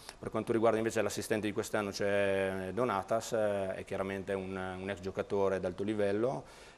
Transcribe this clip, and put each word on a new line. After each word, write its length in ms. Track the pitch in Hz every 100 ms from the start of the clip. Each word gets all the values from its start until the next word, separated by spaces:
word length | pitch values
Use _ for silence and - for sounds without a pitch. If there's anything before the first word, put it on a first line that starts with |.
| - -
Per 120 | -
quanto 200 | 110 110
riguarda 280 | 113 113 110
invece 220 | 110 110
l'assistente 440 | 101 - - 110 104
di 60 |
quest'anno 380 | 101 104 110 101
c'è 800 | 98 101 101 98 98 95 95 92
Donatas, 600 | 92 123 98 - 113 -
eh, 400 | 117 107 101 95
è 100 | 95
chiaramente 480 | 95 98 95 98 95
un, 240 | 98 95 95 92 92
un 100 | 95
ex 80 | 98
giocatore 640 | 92 104 95 101 98 95
d'alto 240 | 92 90
livello, 840 | 101 107 101 104 120 143 - - -